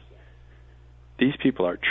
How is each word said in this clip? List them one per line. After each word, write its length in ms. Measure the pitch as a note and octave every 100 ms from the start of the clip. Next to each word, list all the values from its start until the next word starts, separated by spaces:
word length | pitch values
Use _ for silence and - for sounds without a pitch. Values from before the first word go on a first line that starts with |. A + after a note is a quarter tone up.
| - - - - - - - - - - - -
"These 180 | B2+ D3
people 280 | C3+ B2+ F2+
are 140 | F2+ -